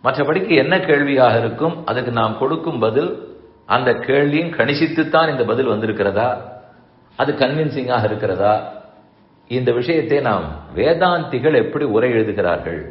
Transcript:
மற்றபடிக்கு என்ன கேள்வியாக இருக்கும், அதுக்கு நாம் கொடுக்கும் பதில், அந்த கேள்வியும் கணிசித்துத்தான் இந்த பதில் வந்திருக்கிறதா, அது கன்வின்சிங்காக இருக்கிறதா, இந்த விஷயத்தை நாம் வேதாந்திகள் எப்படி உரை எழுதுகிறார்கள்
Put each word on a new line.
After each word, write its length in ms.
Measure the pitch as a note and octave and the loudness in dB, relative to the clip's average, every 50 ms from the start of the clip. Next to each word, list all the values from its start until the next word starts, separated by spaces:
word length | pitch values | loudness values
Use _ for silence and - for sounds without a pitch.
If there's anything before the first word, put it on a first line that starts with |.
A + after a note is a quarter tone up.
| - | 0
மற்றபடிக்கு 480 | C3 C3 - C#3+ C3+ D#3+ F#3+ F#3+ A3 E3+ | 0 0 0 0 0 0 0 0 2 4
என்ன 180 | C#3 C3 D3+ F3+ F#3+ | 4 4 4 2 0
கேள்வியாக 540 | F#3 - D3+ C#3+ C#3+ C#3+ C#3 C3 B2+ A#2+ A2+ A#2 | 2 2 2 2 2 2 4 4 6 6 4 2
இருக்கும், 360 | A2+ A#2 A#2 A#2 D3 E3 E3 D#3+ - | 0 -2 -4 -2 -2 -2 -2 -4 -6
அதுக்கு 260 | - A2 B2 B2+ A#2+ | -4 -4 -4 -4 -4
நாம் 260 | A#2 A#2 A2+ A2 A2 - | -2 0 -2 -2 -2 -2
கொடுக்கும் 420 | C3 C3+ D#3+ D#3+ - E3+ D3+ B2 | -2 -2 -2 -2 -4 -6 -4 0
பதில், 300 | A2 A2+ A2 C3+ E3 F3+ - - - - - - - - - _ _ - | -2 0 2 0 -2 -2 -4 -8 -12 -16 -18 -20 -20 -20 -20 _ _ -2
அந்த 220 | - B2+ C3 B2+ A#2 - | -2 0 2 2 0 0
கேள்வியும் 540 | - - C3 C#3+ D3 D3 D3 D#3 E3+ E3 | 0 0 0 2 2 2 0 0 -2 -2
கணிசித்துத்தான் 760 | - - A2+ C3+ C#3+ C#3+ D#3+ D#3 - D#3+ D#3 - - D#3+ E3 D#3+ | -2 -2 0 0 2 0 0 0 0 -2 -2 2 2 2 2 2
இந்த 140 | C#3+ B2+ A#2+ | 0 -2 0
பதில் 280 | G#2 A2 B2 C3 A#2 | 0 0 0 0 0
வந்திருக்கிறதா, 560 | G#2+ G#2+ A2+ A2 G#2+ - G2 G2 F#2+ G#2 A2+ B2+ B2 - - - - - - - - - _ _ _ _ _ _ _ - | 0 -2 -2 -4 -2 0 0 0 0 0 0 0 -2 -4 -8 -16 -18 -20 -20 -20 -20 -20 _ _ _ _ _ _ _ -4
அது 140 | C3 C#3+ | -2 -2
கன்வின்சிங்காக 720 | C#3 - C3+ B2+ C#3+ D#3 D#3+ D3 - C#3+ B2+ B2 B2 A#2 G#2+ | 0 0 0 0 2 0 -2 -2 -2 -4 -4 -2 0 0 0
இருக்கிறதா, 500 | G#2 G#2+ - G#2 G2 F#2 F2+ G2 G#2 G#2+ - - - - - - - - - - _ _ _ _ _ _ _ _ _ | 0 -2 -2 -2 -4 -2 0 2 2 2 2 -2 -6 -14 -16 -18 -20 -20 -20 -20 _ _ _ _ _ _ _ _ _
இந்த 200 | A#2+ B2+ B2+ B2 | -4 -2 0 0
விஷயத்தை 460 | A#2+ B2 B2 D#3 E3+ D#3+ D3 D#3+ D3 C#3+ | 0 0 0 0 0 0 0 0 0 0
நாம் 260 | C3 A#2+ G#2 F#2 E2 D2+ D2+ D2+ - - - | 2 0 0 0 -2 -6 -10 -12 -14 -12 -4
வேதாந்திகள் 840 | - A2 D3 E3+ E3 F#3 F3+ F3 E3+ D#3 - - B2 B2+ D#3 D3+ | 0 2 2 2 4 2 2 2 0 -2 -4 -4 0 0 4 4
எப்படி 280 | B2 A2 - - D3 D3 | 4 2 2 -2 -2 -2
உரை 260 | C3 G#2 A2 A#2+ B2+ | 2 2 2 2 2
எழுதுகிறார்கள் 680 | A#2+ A2 A2 G#2 G2+ G#2 F#2+ F2 E2+ - - E2 E2+ D#2+ D2 - | 2 2 0 0 0 -2 0 0 0 -2 -4 -8 -8 -8 -10 -12